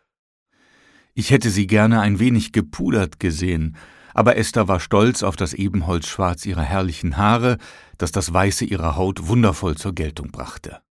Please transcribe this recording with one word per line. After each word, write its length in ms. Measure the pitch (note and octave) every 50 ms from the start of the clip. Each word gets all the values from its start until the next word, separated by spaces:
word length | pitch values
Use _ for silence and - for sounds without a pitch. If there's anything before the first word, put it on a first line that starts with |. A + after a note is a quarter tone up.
| _ _ _ _ _ _ _ _ _ _ _ _ _ _ _ _ _ _ _ _ _ _ _
Ich 160 | B2+ A2 -
hätte 220 | C3+ C3 G#2+ A#2+
sie 160 | F#2+ G2 G2+ F#2
gerne 320 | G#2+ G#2+ G#2 A2 A#2 A2+
ein 180 | G2+ G#2 G2+ F2
wenig 360 | A2+ B2+ B2 A2+ - - -
gepudert 640 | A2+ F#2 D#2 - - - - - A2 F#2+ E2 - -
gesehen, 560 | - F#2 D#2+ D#2+ F2+ F#2 F2+ D#2+ D#2 D#2+ D#2 - - - - - - - -
aber 240 | - A2 A2+ B2 -
Esther 300 | G#2+ - - A#2+ G#2+ F#2
war 120 | G2 F2+
stolz 420 | - - - G2 G#2+ A#2 A#2 -
auf 140 | - F2+ D#2+
das 180 | - G2 D#2 -
Ebenholzschwarz 920 | - F#2+ G2 E2+ G2+ D2+ E2+ F2+ E2+ D#2 - - - G2 F2+ F2 - - G#2
ihrer 160 | F2+ E2+ D#2+
herrlichen 540 | D2 F#2 G2 F#2 F2+ D#2+ - - F2+ C#2+ D#2+
Haare, 400 | G2+ G#2 A2 A#2 A#2 B2+ B2 - - - - - - - - -
das 120 | - E2
das 220 | - G2 F2+ - E2+
Weiße 320 | F#2 F#2+ G2 F#2 - -
ihrer 300 | - G2+ E2 E2 E2 D2+
Haut 320 | E2 F#2 F#2+ F#2+ - E2+ D#2+
wundervoll 500 | A2 B2 A#2 G2+ E2+ - - F2+ D2+ -
zur 160 | - G2+ F#2
Geltung 380 | - D#2+ D2+ D2 - C#2+ C#2
brachte. 500 | - - C2 - - - - - F#2 - _ _ _